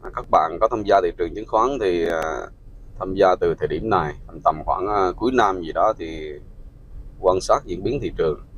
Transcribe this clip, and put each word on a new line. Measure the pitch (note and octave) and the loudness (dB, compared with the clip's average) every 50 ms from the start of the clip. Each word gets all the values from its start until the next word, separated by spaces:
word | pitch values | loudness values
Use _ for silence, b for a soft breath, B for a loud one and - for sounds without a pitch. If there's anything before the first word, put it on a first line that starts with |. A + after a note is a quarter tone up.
À, | - - - | -14 -10 -10
các | B2 - - | -10 -2 4
bạn | - F2 D#2 E2 E2 F2 | 4 4 4 2 0 0
có | G#2+ A2+ | 2 2
tham | B2 A2 | 2 0
gia | G#2 G2 G2 G2 | 2 4 4 4
thị | F2+ E2+ E2 - | 4 2 0 -2
trường | F2 E2 D2+ | -4 -4 -4
chứng | G2+ A2+ - | -8 -8 0
khoán | - A2 A2+ C3 C#3+ B2+ | 2 2 2 2 0 0
thì, | G#2+ F#2+ F2 E2+ E2 | 0 0 2 2 0
à, | E2 E2 D#2+ D#2 D#2+ C#2+ A#1 - - - - - - - - - - - - | 0 0 -2 -2 -2 -4 -6 -8 -12 -16 -20 -20 -20 -18 -18 -18 -16 -10 -8
tham | F#2+ F#2+ F#2 | -6 -4 2
gia | F#2+ G2 F#2 F2+ - | 4 6 6 6 4
từ | F2+ E2+ D#2+ - | 2 0 0 0
thời | D#2 D2+ | -2 -4
điểm | D#2 D#2 A2 A2+ | -2 -4 0 0
này, | G#2 F2+ D#2 D2+ D2 - - | 2 2 0 -2 -6 -10 -14
tầm, | - E2 D#2+ - | -16 -16 0 2
tầm | E2 D#2 D#2 D2 | 2 2 2 -2
khoảng, | C#2+ C#2 F#2 F#2 G#2 | -2 -2 -2 0 0
à, | G#2 G2+ F#2+ F2+ E2+ | 2 2 2 2 0
cuối | - G#2+ B2+ | 0 0 2
năm | C3 B2 A2 G2 F#2+ F#2 | 4 4 4 4 2 -2
gì | E2 D#2 | -6 -4
đó | - E2 F2+ A2 G#2+ - | 0 2 2 2 2 -2
thì | E2+ D#2+ D#2+ D#2 D#2 D2+ D2 D2 - - - - - - - - - - - - - - - - | -6 -8 -8 -8 -10 -10 -12 -12 -16 -18 -18 -18 -18 -18 -18 -20 -20 -16 -16 -14 -14 -14 -12 0
quan | - F#2 F#2 F#2+ | 2 2 2 2
sát | - - G#2+ C#3+ - | 2 2 0 0 0
diễn | - F2 D#2+ G2 | -6 -8 -4 -4
biến | G#2 C3 C#3 | -4 -4 -2
thị | A2+ E2+ - | -4 -6 -2
trường. | A2+ G#2 F#2+ D2 - - - - | -2 0 0 -2 -4 -10 -18 -20